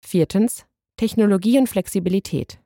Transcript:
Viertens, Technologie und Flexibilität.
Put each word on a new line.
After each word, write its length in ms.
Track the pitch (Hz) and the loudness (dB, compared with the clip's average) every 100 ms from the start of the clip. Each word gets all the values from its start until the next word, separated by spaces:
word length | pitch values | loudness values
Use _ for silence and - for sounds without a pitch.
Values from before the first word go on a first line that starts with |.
Viertens, 600 | - 185 151 196 226 - _ _ _ - | -2 0 0 0 -2 -4 _ _ _ -6
Technologie 640 | 226 - 208 196 202 269 | -4 2 2 2 2 2
und 100 | 262 | 2
Flexibilität. 880 | 202 - 196 180 190 - 143 - - | -2 -4 -4 -2 -2 -4 -8 -8 -16